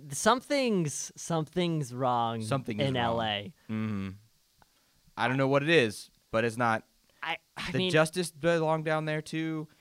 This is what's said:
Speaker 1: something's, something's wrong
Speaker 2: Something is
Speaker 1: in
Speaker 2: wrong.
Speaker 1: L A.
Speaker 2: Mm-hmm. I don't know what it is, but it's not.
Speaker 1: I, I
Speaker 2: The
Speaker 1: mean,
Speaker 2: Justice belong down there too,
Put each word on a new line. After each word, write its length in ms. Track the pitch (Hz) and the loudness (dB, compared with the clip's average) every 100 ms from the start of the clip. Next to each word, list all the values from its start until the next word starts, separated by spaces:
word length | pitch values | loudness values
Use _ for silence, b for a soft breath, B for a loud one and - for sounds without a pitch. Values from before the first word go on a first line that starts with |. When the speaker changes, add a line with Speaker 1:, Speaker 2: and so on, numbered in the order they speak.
| 143 | -8
Speaker 1:
something's, 1040 | 139 214 254 - 285 254 196 156 - - - | 0 2 2 2 0 2 2 0 -4 -10 -12
something's 760 | - 165 156 185 175 160 127 | -4 -2 -2 -2 0 0 -4
wrong 480 | 123 131 120 117 117 | -2 0 2 0 -2
Speaker 2:
Something 380 | 110 135 123 107 | -2 -2 -2 -2
is 80 | 139 | 0
Speaker 1:
in 60 | 127 | 0
Speaker 2:
wrong. 80 | |
Speaker 1:
L 180 | 117 117 | 0 0
A. 320 | 113 101 98 - - | 0 -2 -6 -14 -8
Speaker 2:
Mm-hmm. 400 | 110 110 101 95 98 110 _ _ _ b b b b b - | -4 -2 -4 -6 -10 _ _ _ _ b b b b b -2
I 100 | 120 | 0
don't 100 | 131 | 2
know 100 | 135 | 2
what 160 | 139 | 2
it 60 | 147 | 4
is, 400 | 165 113 98 - _ _ | 4 4 0 -14 _ _
but 120 | 113 | 0
it's 140 | 117 113 | 0 0
not. 260 | 117 110 - _ _ _ | 0 0 -4 _ _ _
Speaker 1:
I, 140 | 151 - _ - | -8 -8 _ -12
I 140 | - | -4
Speaker 2:
The 60 | 160 | 0
Speaker 1:
mean, 140 | 185 | 2
Speaker 2:
Justice 400 | 156 160 180 170 | 4 2 0 -6
belong 520 | 139 160 170 156 160 | -2 0 2 2 0
down 220 | 156 156 156 | 0 -2 -2
there 160 | 156 | -4
too, 460 | 151 160 160 160 156 b | -4 -4 -4 -4 -8 b